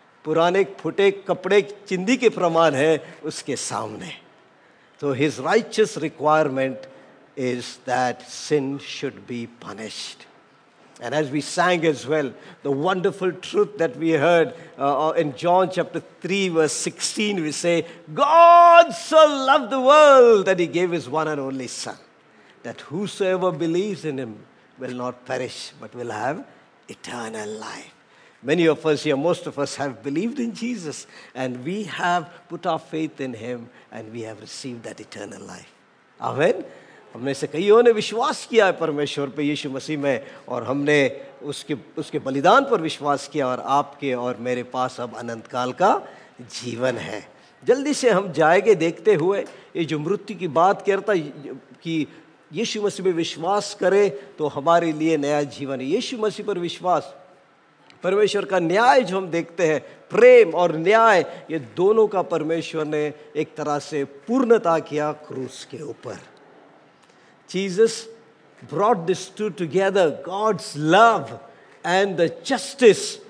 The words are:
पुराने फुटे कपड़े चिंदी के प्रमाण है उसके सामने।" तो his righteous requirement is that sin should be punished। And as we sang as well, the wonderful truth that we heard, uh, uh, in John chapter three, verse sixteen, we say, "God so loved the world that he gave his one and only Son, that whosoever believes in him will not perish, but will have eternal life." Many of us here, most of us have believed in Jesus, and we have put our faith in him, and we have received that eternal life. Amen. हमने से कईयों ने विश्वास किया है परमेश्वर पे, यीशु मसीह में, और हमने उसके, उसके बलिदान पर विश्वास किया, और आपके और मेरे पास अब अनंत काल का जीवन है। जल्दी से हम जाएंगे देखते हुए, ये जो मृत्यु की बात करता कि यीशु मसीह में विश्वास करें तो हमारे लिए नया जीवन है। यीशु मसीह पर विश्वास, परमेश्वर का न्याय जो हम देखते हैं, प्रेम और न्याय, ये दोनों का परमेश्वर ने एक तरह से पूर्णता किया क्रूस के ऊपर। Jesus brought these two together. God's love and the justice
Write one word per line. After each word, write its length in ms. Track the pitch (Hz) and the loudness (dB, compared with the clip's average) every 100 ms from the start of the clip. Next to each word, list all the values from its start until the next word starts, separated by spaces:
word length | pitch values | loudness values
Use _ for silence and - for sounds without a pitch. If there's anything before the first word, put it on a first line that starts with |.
| _ _ | _ _
पुराने 400 | 156 160 170 190 | -4 2 2 2
फुटे 460 | 190 - 160 160 196 | 0 -4 -8 2 2
कपड़े 520 | 196 - 180 185 202 202 - - | 2 -4 -4 2 2 2 -6 -8
चिंदी 280 | 185 190 254 | -4 0 2
के 120 | 233 | 2
प्रमाण 460 | 196 180 165 165 | 2 0 4 2
है 400 | 139 156 151 - - | 4 2 0 -2 -14
उसके 320 | 156 - - 123 | -12 -10 -8 -8
सामने।" 560 | - 110 110 104 160 - _ _ _ _ _ _ _ - | -6 -8 -8 -12 -14 -16 _ _ _ _ _ _ _ -8
तो 160 | 147 127 | -4 -2
his 160 | 147 | -2
righteous 680 | 113 143 208 - - 214 160 | -2 -2 -2 -2 -2 -2 -2
requirement 760 | 151 - 143 156 156 131 135 127 - - - - _ - | -10 -4 0 2 2 -2 -4 -6 -16 -20 -20 -20 _ -8
is 260 | 127 123 117 - - | -6 -6 -8 -12 -4
that 260 | 127 123 120 - - - | -2 -2 -4 -12 -14 -2
sin 300 | 151 135 139 | -2 -2 -8
should 520 | - - 143 101 98 | -12 -10 -10 -12 -14
be 160 | 120 117 - | -12 -12 -16
punished। 600 | - 101 110 - - - - _ _ _ _ _ _ - | -16 -14 -14 -12 -14 -16 -20 _ _ _ _ _ _ -14
And 160 | 120 | -6
as 160 | 143 147 | -4 -2
we 120 | 147 | -4
sang 420 | 139 - 175 175 | -4 0 2 2
as 220 | 160 135 120 | 2 0 -2
well, 260 | 156 135 107 - - | -2 -2 -8 -20 -12
the 80 | 143 | -6
wonderful 600 | 139 170 185 190 190 180 | -2 -2 0 -2 -2 -4
truth 440 | 147 - 175 202 - | -6 -6 -2 -2 0
that 200 | 165 - | -4 -2
we 160 | 165 | 0
heard, 420 | 160 156 170 147 - - - | 2 4 4 2 -2 -16 -4
uh, 300 | 139 139 156 | -2 0 0
uh, 20 | |
in 240 | 160 151 123 | 0 -2 -2
John 340 | 170 180 185 | 2 2 2
chapter 320 | 175 160 160 - - | -2 -6 -8 -12 -12
three, 280 | 170 196 190 | -6 -2 0
verse 240 | 160 151 | 2 0
sixteen, 680 | - - - - - 208 196 | 0 -8 -6 -8 -4 -2 -2
we 100 | 151 | -4
say, 320 | 139 175 170 156 - - | -4 -2 -2 -2 -10 -10
"God 800 | 156 285 330 339 349 339 339 339 | -2 2 6 8 10 10 8 6
so 220 | 208 - 311 | 2 2 6
loved 540 | 311 277 262 294 226 | 6 4 2 2 2
the 100 | 269 | 0
world 640 | 254 302 302 269 240 214 185 | 6 8 10 10 8 6 4
that 120 | 180 | 0
he 80 | 170 | 0
gave 260 | 147 175 | 0 -2
his 140 | 170 123 | -2 -4
one 220 | 151 156 | -4 -2
and 100 | 147 | -4
only 280 | 135 135 123 | -6 -8 -10
Son, 320 | - 120 98 _ _ _ _ _ _ | -10 -12 -14 _ _ _ _ _ _
that 180 | 120 117 | -14 -14
whosoever 720 | - 156 202 - 190 185 180 | -10 -8 -6 -2 0 0 0
believes 540 | 160 170 170 214 170 156 | -2 -2 -2 -2 -6 -6
in 120 | 135 | -8
him 200 | 120 104 - _ _ - | -8 -12 -20 _ _ -14
will 140 | 127 | -12
not 340 | 123 123 123 - | -8 -8 -10 -8
perish, 460 | 127 123 - - - | -6 -6 -10 -16 -18
but 160 | 110 | -18
will 160 | 123 120 | -12 -10
have 360 | 107 117 175 277 - _ _ - | -6 -6 -6 -10 -20 _ _ -20
eternal 580 | 214 - 247 220 - 208 | -20 -14 -12 -10 -10 -10
life." 460 | 214 - - - _ _ _ _ _ | -12 -14 -16 -18 _ _ _ _ _
Many 240 | 123 170 165 | -2 2 4
of 200 | 147 160 | 2 0
us 160 | 147 | 0
here, 140 | 151 139 | 0 0
most 280 | 160 175 - | 0 -2 -4
of 120 | - | -6
us 180 | 143 - | -6 -4
have 260 | 143 113 | -8 -8
believed 380 | 143 147 226 233 | -6 -4 -4 -4
in 140 | 233 | -6
Jesus, 520 | 185 233 233 160 131 - - - | -6 -8 -8 -10 -12 -16 -20 -18
and 280 | 123 131 123 | -8 -8 -8
we 220 | 131 202 | -8 -8
have 460 | 185 131 180 175 156 - - | -8 -4 -2 -2 -4 -16 -16
put 160 | 170 | -10
our 140 | 180 160 | -4 -4
faith 420 | - 160 156 - | -6 -6 -6 -6
in 140 | 131 | -10
him, 340 | 113 113 120 117 - - | -10 -10 -12 -14 -20 -18
and 180 | 110 110 | -16 -14
we 100 | 117 | -12
have 180 | 110 104 | -12 -14
received 440 | 104 - 139 120 | -16 -14 -14 -14
that 140 | 110 101 | -16 -18
eternal 440 | 107 107 101 78 | -18 -14 -14 -16
life. 280 | - - - _ _ _ _ - | -18 -20 -20 _ _ _ _ -10
Amen. 440 | - 123 170 - - - - - - 113 | -6 0 0 0 -6 -18 -20 -20 -20 -10
हमने 160 | 131 | -6
से 120 | 139 151 | -6 -6
कईयों 360 | 147 202 220 | -2 4 6
ने 80 | 240 | 6
विश्वास 540 | 220 - 214 277 247 - | 4 0 -2 -2 -4 -2
किया 200 | 233 196 | 2 4
है 60 | |
परमेश्वर 560 | 165 160 147 147 - 139 | 2 -2 -2 -4 -4 -6
पे, 140 | 147 | -4
यीशु 280 | 147 147 147 | -2 -2 -6
मसीह 280 | 135 139 151 | -8 -6 -4
में, 280 | 139 123 - - - | -2 -2 -4 -18 -10
और 160 | 123 | -8
हमने 340 | 113 139 143 147 131 - - - | -4 -2 2 4 2 -2 -16 -16
उसके, 320 | 143 139 - 143 - - | -12 -12 -8 -8 -8 -12
उसके 200 | 151 151 | -8 -8
बलिदान 460 | 123 135 156 247 | -4 0 4 4
पर 160 | 277 170 | 4 0
विश्वास 480 | 160 - 143 139 - | -2 -4 -2 -2 -4
किया, 180 | 151 131 | -4 -2
और 160 | 123 92 | -4 0
आपके 460 | 139 143 - 139 | 0 0 -6 -6
और 220 | 123 123 113 | -4 -4 -6
मेरे 220 | 123 123 | -6 -6
पास 380 | 120 131 127 - | -6 -4 -4 -6
अब 140 | 120 110 | -12 -10
अनंत 300 | 120 113 - | -10 -12 -8
काल 260 | 127 127 | -6 -6
का 220 | 123 185 359 - - - - | 0 2 2 -4 -20 -20 -20
जीवन 560 | 123 - 120 113 127 117 | -18 -12 -10 -4 -4 -4
है। 260 | - 104 95 - _ _ | -8 -12 -14 -20 _ _
जल्दी 320 | 151 254 277 | -2 0 0
से 160 | 277 247 | 0 2
हम 220 | 190 202 | 2 0
जाएंगे 420 | 147 156 180 220 | 2 4 4 4
देखते 400 | 180 165 165 220 | 2 2 -2 2
हुए, 260 | 185 170 196 - - - - | 2 2 -2 -6 -12 -12 -6
ये 80 | |
जो 140 | 165 151 | -4 -4
मृत्यु 380 | 151 202 202 190 | -4 -6 -6 -8
की 120 | 175 | -2
बात 340 | 147 180 196 | 2 4 2
करता 320 | - 196 196 196 147 135 139 131 - 127 | 0 -2 0 -2 -2 -12 -14 -16 -18 -14
कि 240 | 170 160 139 - - _ _ | -6 -4 -4 -10 -20 _ _
यीशु 300 | 151 220 214 | -8 -6 -4
मसीह 240 | 208 - 185 | -4 -2 -2
में 60 | |
विश्वास 640 | 165 165 143 165 208 202 - | -2 -4 -4 -2 -2 -2 -2
करें 300 | 185 196 202 - - - | 2 4 2 -2 -14 -6
तो 80 | 151 | -6
हमारे 440 | 139 143 170 170 | -2 4 4 4
लिए 240 | 151 160 160 | 0 0 0
नया 260 | 143 147 | 0 -2
जीवन 380 | 147 107 139 135 | -2 -6 -8 -6
है। 60 | 131 | -4
यीशु 320 | 202 233 247 | -4 -4 -4
मसीह 280 | 214 185 202 | -4 -4 -6
पर 120 | 185 | -6
विश्वास, 560 | 175 - 180 165 - - - _ _ _ _ _ _ - | -6 -6 0 0 -2 -16 -20 _ _ _ _ _ _ -8
परमेश्वर 420 | 175 196 208 202 | -2 2 2 0
का 140 | 190 190 | -2 0
न्याय 440 | 165 190 240 277 | 2 2 4 4
जो 140 | 202 190 | 4 -2
हम 140 | 190 | -4
देखते 360 | 165 165 - 165 | -4 -6 0 0
हैं, 140 | 147 - - - | 0 -4 -20 -4
प्रेम 440 | 185 240 247 202 | 6 10 10 8
और 220 | 160 175 160 | 4 0 0
न्याय, 480 | 165 220 226 190 139 - - | 2 6 6 6 2 -6 -8
ये 80 | 156 120 104 | -8 -8 0
दोनों 300 | 190 220 214 | 2 4 2
का 140 | 202 | 2
परमेश्वर 600 | 170 165 156 165 160 160 | -2 -2 -2 -4 -4 -6
ने 280 | 151 151 151 147 - 147 | -4 -2 -4 -6 -12 -8
एक 200 | 156 - | -6 -6
तरह 220 | 147 147 | -4 -4
से 260 | - 151 | -4 -6
पूर्णता 760 | 139 - - 247 220 226 170 165 | -6 -10 -4 0 4 4 4 0
किया 340 | - 147 151 | 0 -4 -4
क्रूस 540 | 147 - 127 123 - - | -6 -12 -10 -10 -12 -16
के 120 | 123 | -14
ऊपर। 540 | - 113 123 90 - - _ - _ _ _ _ _ _ _ _ - | -14 -14 -14 -16 -18 -20 _ -20 _ _ _ _ _ _ _ _ -10
Jesus 600 | 180 196 180 226 - - - _ _ _ _ 117 | -6 -4 2 2 0 -14 -20 _ _ _ _ -10
brought 380 | - 214 220 165 | 0 2 2 0
these 220 | 180 - | -6 -6
two 220 | - 214 | -8 -8
together. 680 | 170 170 170 196 196 165 123 | -6 -4 0 0 2 2 0
God's 520 | - 190 214 196 - 147 | -8 -2 0 -2 -6 -6
love 640 | 156 185 233 214 127 113 - - - _ | 4 6 6 4 -4 -14 -20 -20 -20 _
and 320 | 170 185 202 180 | -2 0 0 2
the 140 | 165 165 | 0 -2
justice 760 | - - - - 247 180 - - - | -6 -6 -6 6 6 6 0 -12 -18